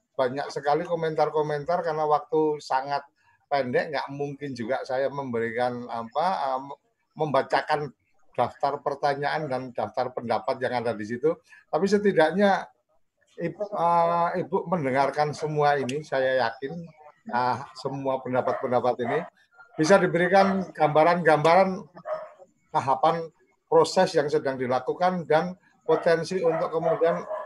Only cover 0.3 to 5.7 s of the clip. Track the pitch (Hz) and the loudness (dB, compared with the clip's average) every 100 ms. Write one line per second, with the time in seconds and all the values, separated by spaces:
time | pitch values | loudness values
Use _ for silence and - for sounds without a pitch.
0.3 | 139 147 151 143 147 175 170 160 156 151 | -2 -8 -4 0 0 0 -4 -2 0 0
1.3 | 156 151 147 143 175 170 156 151 147 - | 0 -2 -4 -2 -2 -2 -2 0 0 0
2.3 | 156 156 151 - 131 139 143 - _ _ | 0 0 -2 -2 -4 -2 -6 -6 _ _
3.3 | _ - 143 127 151 175 135 139 139 143 | _ -4 -2 0 -2 -2 -4 -6 -6 -8
4.3 | 139 147 120 110 127 131 131 135 143 135 | -8 -10 -6 -4 -4 -2 -2 -2 -2 -6
5.3 | 117 117 113 123 | -2 -2 -2 -2